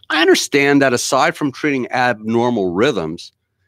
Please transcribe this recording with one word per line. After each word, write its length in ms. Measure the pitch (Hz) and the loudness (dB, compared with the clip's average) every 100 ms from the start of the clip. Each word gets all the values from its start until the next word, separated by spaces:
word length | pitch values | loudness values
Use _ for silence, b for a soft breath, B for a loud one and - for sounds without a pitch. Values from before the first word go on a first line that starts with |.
| - | -6
I 120 | - | 0
understand 600 | 160 180 - 143 139 143 | 2 2 2 0 2 4
that 120 | 135 | 2
aside 420 | 123 - 135 156 165 | 0 0 0 0 -2
from 160 | 147 | -6
treating 400 | - 151 139 120 | -4 -4 -4 -4
abnormal 800 | 123 123 110 107 117 123 117 95 | -2 -2 -2 -2 0 0 0 -2
rhythms, 640 | 87 131 110 80 85 - _ _ _ | 0 0 0 -6 -8 -14 _ _ _